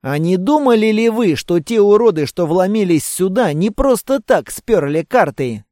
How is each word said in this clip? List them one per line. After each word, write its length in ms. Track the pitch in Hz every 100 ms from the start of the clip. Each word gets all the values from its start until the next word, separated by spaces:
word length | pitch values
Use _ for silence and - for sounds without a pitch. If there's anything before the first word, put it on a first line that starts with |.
"А 160 | 131 147
не 200 | 165 185
думали 540 | 196 302 262 226 214
ли 180 | 214 233
вы, 260 | 226 208 131
что 240 | - 175
те 200 | 151 226
уроды, 460 | 202 208 233 156 143
что 220 | - 160
вломились 580 | 180 185 220 185 156 -
сюда, 480 | - 190 208 196
не 160 | 147 208
просто 500 | - 269 233 - 269
так 280 | - 196 -
сперли 540 | - - 202 143 156
карты?" — 600 | 165 247 151 - 127 104 -